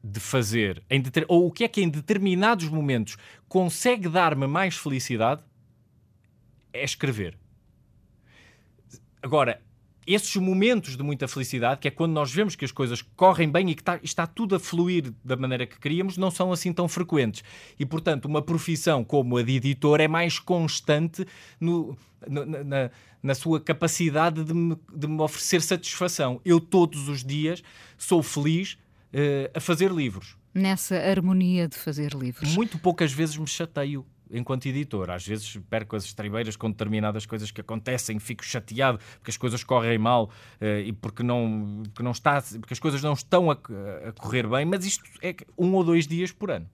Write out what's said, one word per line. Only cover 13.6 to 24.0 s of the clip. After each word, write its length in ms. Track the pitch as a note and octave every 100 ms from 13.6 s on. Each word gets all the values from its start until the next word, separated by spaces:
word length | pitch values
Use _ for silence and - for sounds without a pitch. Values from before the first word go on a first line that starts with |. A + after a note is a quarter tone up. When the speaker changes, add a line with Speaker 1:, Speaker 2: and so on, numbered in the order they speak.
| F#3+
Speaker 1:
e 40 |
que 80 | D#3+
tá, 180 | - F3
está 240 | - - E3
tudo 300 | - A3 F#3
a 40 |
fluir 520 | - E3+ F3 F3 C3 A2+
da 120 | B2+ C3
maneira 300 | C3 B2+ B2
que 120 | -
queríamos, 380 | C#3+ E3 F#3+ F3+
não 140 | F#3
são 220 | E3+ F#3
assim 200 | F3 F3+
tão 160 | F3 F3
frequentes. 560 | - F3+ D#3 A#2 G#2 - - - -
E, 60 |
portanto, 400 | C#3 D#3+ D#3+ D3
uma 180 | C#3+ D3+
profissão 640 | D3 E3 E3 D#3 - C#3+
como 320 | A2 D3 B2 B2
a 60 |
de 140 | A#2 C3
editor 440 | C3+ C3+ D3+ D3
é 80 | D#3
mais 300 | E3 E3+ -
constante 880 | - F3+ D#3+ - - D3+ E3 E3 F#3 - - -
no, 360 | E3 E3+ A#2+ C3+ _ _ -
na, 180 | C#3+ C#3+ D#3
na, 260 | C#3+ C#3 B2+ - - _
na 120 | C#3
sua 260 | C3+ E3 D#3
capacidade 840 | D3+ D#3 E3 -